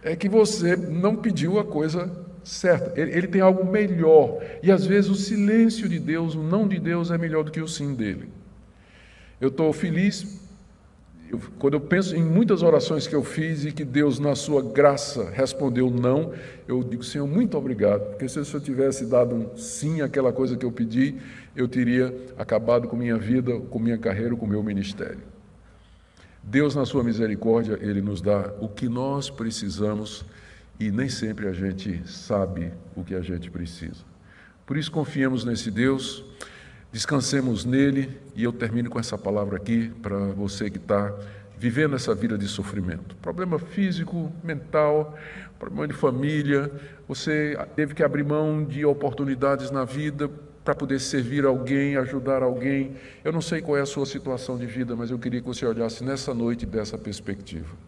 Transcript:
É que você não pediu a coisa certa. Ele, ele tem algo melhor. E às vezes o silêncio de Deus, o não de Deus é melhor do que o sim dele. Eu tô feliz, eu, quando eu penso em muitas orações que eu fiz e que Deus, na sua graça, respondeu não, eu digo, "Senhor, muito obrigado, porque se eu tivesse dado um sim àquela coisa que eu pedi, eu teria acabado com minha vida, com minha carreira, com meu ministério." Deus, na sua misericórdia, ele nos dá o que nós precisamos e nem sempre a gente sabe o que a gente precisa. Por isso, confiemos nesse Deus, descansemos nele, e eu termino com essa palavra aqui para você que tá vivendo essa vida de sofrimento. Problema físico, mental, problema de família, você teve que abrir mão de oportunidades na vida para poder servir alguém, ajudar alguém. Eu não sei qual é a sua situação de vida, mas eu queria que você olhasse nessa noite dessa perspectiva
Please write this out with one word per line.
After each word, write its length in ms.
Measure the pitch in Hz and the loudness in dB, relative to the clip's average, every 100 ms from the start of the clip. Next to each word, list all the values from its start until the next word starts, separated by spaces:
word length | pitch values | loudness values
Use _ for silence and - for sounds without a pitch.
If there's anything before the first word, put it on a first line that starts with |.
É 120 | 156 | -4
que 140 | 170 202 | -2 4
você 480 | 220 208 185 170 180 | 6 6 4 2 2
não 400 | 170 160 190 220 | 2 2 2 2
pediu 420 | 233 160 156 202 | 0 0 2 2
a 60 | |
coisa 460 | 208 156 156 170 180 - - - | 0 0 0 -2 -4 -8 -14 -16
certa. 540 | - - 185 170 - - | -12 -2 4 4 4 -2
Ele, 100 | 156 156 | 0 0
ele 100 | 180 | 2
tem 140 | 190 | 6
algo 240 | 190 190 | 6 6
melhor. 760 | 185 214 208 175 160 156 127 - - - | 4 2 2 4 10 10 10 2 -8 0
E 80 | 170 | 4
às 160 | 185 - | 6 6
vezes 240 | 202 196 | 4 4
o 40 | |
silêncio 720 | 196 196 214 202 220 226 - 202 | 2 0 2 4 6 6 4 -2
de 100 | 170 | -2
Deus, 360 | - 160 165 | 0 0 0
o 80 | 156 | -2
não 240 | 156 190 208 | 0 2 2
de 120 | 185 | 2
Deus 320 | 160 170 170 | 0 0 0
é 80 | 165 | 0
melhor 260 | 165 156 | 0 0
do 60 | 156 | 0
que 100 | 156 | -4
o 80 | 160 | -6
sim 260 | - 143 | -4 -4
dele. 340 | 131 107 95 - - - - - - - - - - - - | -2 -2 -2 -8 -16 -20 -20 -20 -20 -20 -20 -20 -20 -20 -2
Eu 100 | 135 | -2
tô 220 | 131 160 | 2 0
feliz, 680 | 147 190 175 196 - - - - - - - - - - - - | 2 0 2 2 0 -8 -12 -18 -20 -20 -20 -20 -20 -20 -20 -10
eu, 100 | - - - | -10 -10 -2
quando 160 | 139 | 0
eu 60 | 147 | 0
penso 340 | 147 180 185 | 2 2 2
em 80 | 160 | 0
muitas 400 | 165 165 233 190 | 4 4 6 6
orações 440 | 170 151 - 156 - | 8 6 4 -2 0
que 80 | |
eu 100 | 151 | 0
fiz 400 | 120 - 160 156 | 0 -2 -2 -2
e 80 | 147 | -4
que 120 | 151 | -4
Deus, 340 | 143 131 147 123 | -2 2 4 2
na 160 | 143 | 0
sua 260 | 135 - 147 | 0 2 0
graça, 720 | 123 127 143 139 - 127 92 | 2 6 6 6 -2 -4 -4
respondeu 580 | 107 131 - 139 123 127 | 0 -2 0 0 4 2
não, 440 | 120 123 135 165 - - - - | 4 4 2 0 -6 -14 -16 -4
eu 140 | 127 | -4
digo, 200 | 123 120 | -2 -6
"Senhor, 240 | - 147 143 | -6 -4 0
muito 300 | 165 247 165 | 2 2 0
obrigado, 540 | 135 113 104 104 - | -2 2 4 4 0
porque 180 | - 131 | -6 -6
se 100 | 151 | -4
eu 220 | 143 147 | -6 -6
tivesse 460 | 139 127 135 131 113 | -4 2 2 2 2
dado 280 | 123 127 | 4 4
um 220 | 117 110 - | 0 -4 -8
sim 440 | - - 147 160 | -12 -6 -2 -2
àquela 320 | 135 139 131 | 0 2 0
coisa 240 | 123 131 123 | 2 0 0
que 100 | 123 | -4
eu 60 | |
pedi, 440 | 117 113 113 139 - - - - | -2 -2 2 2 0 -12 -18 -16
eu 140 | - 123 | -2 0
teria 460 | 123 120 123 127 127 - - | 2 2 4 2 -2 -12 -10
acabado 520 | - 107 113 120 117 | 0 0 4 2 2
com 80 | 120 | -4
minha 200 | 120 113 | 0 0
vida, 420 | 101 127 123 117 95 | 2 2 2 -2 -4
com 80 | 117 | -2
minha 180 | 113 117 | 0 0
carreira, 380 | 104 95 117 | 0 0 -2
com 120 | 117 110 | -2 0
meu 160 | 104 | 0
ministério." 580 | 104 98 95 - - - - - - - - - - - - - - - | 0 -2 -4 -6 -8 -10 -14 -20 -20 -20 -20 -20 -20 -20 -20 -20 -20 -20
Deus, 320 | 101 120 147 | -2 2 2
na 100 | 139 | 2
sua 200 | 131 143 | 0 0
misericórdia, 720 | 120 110 110 104 113 113 107 107 | 0 2 0 0 2 2 2 -2
ele 220 | 104 104 | -2 -2
nos 180 | 101 98 | -2 -2
dá 320 | 92 101 92 101 | 0 0 0 -6
o 80 | 110 | -10
que 200 | 101 127 | -4 -4
nós 420 | 120 135 139 135 | -2 -2 -4 -6
precisamos 960 | - 113 110 101 90 104 104 107 - - - - - - - | -6 -6 -4 -6 -2 -2 -2 -6 -12 -16 -18 -20 -20 -20 -6
e 120 | 107 | -2
nem 180 | 101 131 | 0 -2
sempre 380 | - 110 101 104 | -2 -4 -4 -4
a 60 | |
gente 500 | 90 95 95 107 85 | -2 -4 -4 -6 -6
sabe 680 | 85 - - 101 95 90 85 87 - - | -8 -14 -2 0 0 -2 -6 -8 -14 -12
o 80 | |
que 100 | 87 | -6
a 60 | 92 | -6
gente 300 | 87 85 82 | -4 -6 -6
precisa. 540 | 87 85 - 82 87 - - - - - _ - | -8 -10 -10 -12 -14 -20 -20 -20 -20 -20 _ -6
Por 100 | 143 | -6
isso, 140 | 156 | -4
confiemos 540 | 160 135 143 135 131 | -4 -4 0 0 0
nesse 260 | 113 113 - | -2 -4 -4
Deus, 540 | 101 127 135 - - - - - - - - - | 2 2 2 -4 -10 -16 -16 -18 -18 -20 -20 -14
descansemos 760 | 113 - 143 127 139 127 107 | -8 -2 0 2 0 0 0
nele, 540 | 123 131 143 139 135 127 - | 2 4 4 2 -2 -8 -14
e 80 | - | -2
eu 100 | 117 | -2
termino 380 | 117 117 113 120 | 0 -2 -2 -2
com 80 | 123 | -4
essa 180 | 113 101 | -6 -4
palavra 400 | 98 101 101 98 | -2 -2 -2 -4
aqui 360 | 104 117 113 117 | 0 0 0 -6
para 160 | 104 98 101 | -6 -2 -2
você 360 | 95 101 95 107 | -2 -6 -4 -6
que 120 | 95 | -6
tá 340 | - 101 101 101 - - - - | 0 0 0 -6 -12 -16 -18 -4
vivendo 380 | 120 120 156 | -2 2 0
essa 180 | 135 123 104 | 0 -2 0
vida 200 | 113 107 | 0 -2
de 120 | 101 | -4
sofrimento. 640 | - 101 104 90 82 - - | -4 -6 -4 -4 -6 -10 -12
Problema 440 | - 170 185 160 | -8 -6 -2 -4
físico, 720 | - - 190 175 165 170 160 - | -4 -2 -2 0 -4 -4 -6 -8
mental, 760 | 165 147 - 156 151 151 151 - - - - - | -8 -8 -2 2 4 2 0 -8 -16 -16 -18 -14
problema 300 | - - 151 | -10 -6 -6
de 80 | |
família, 720 | 143 147 123 143 151 143 139 143 143 - - - | 0 0 2 0 0 2 2 0 -8 -14 -20 -12
você 500 | 123 - 151 151 147 143 - | -8 -2 0 0 -4 -6 -2
teve 180 | 151 | -2
que 80 | 147 | 2
abrir 220 | 147 143 | 2 2
mão 400 | 143 151 156 151 | 0 0 2 0
de 200 | 151 131 | -2 0
oportunidades 840 | 147 143 143 135 139 131 139 139 131 | 2 2 0 -2 -2 2 2 2 -2
na 140 | 139 | -4
vida 440 | 123 139 151 143 147 - - - | -4 -4 -4 -4 -6 -6 -18 -8
para 100 | - | -4
poder 260 | 147 143 135 | -2 0 -2
servir 440 | 131 143 117 143 | -2 -2 -2 2
alguém, 520 | 139 127 120 139 139 143 | 2 2 0 0 0 0
ajudar 460 | 127 139 127 135 | -2 -4 -2 0
alguém. 520 | 127 123 127 139 135 - - - | 0 0 -2 0 -2 -8 -18 -8
Eu 80 | 151 | -4
não 80 | 160 | -2
sei 200 | 160 165 | -2 -4
qual 160 | 151 143 | 0 0
é 40 | |
a 60 | 139 | 0
sua 200 | 143 135 | -2 -4
situação 520 | 139 131 127 - 127 | -4 -6 -6 -4 -6
de 80 | 123 | -6
vida, 300 | 110 120 117 | -4 -4 -4
mas 140 | 117 | -4
eu 80 | 123 | -4
queria 220 | 123 120 | -4 -4
que 60 | 123 | -6
você 180 | 117 | -4
olhasse 400 | 123 113 113 110 | -2 0 -2 -2
nessa 300 | 127 139 139 | -4 -4 -4
noite 320 | 120 117 117 101 | -2 0 -2 -2
dessa 320 | 107 107 110 | -4 -4 -6
perspectiva 760 | 110 101 - 98 - 80 82 85 | -8 -8 -8 -8 -8 -10 -10 -14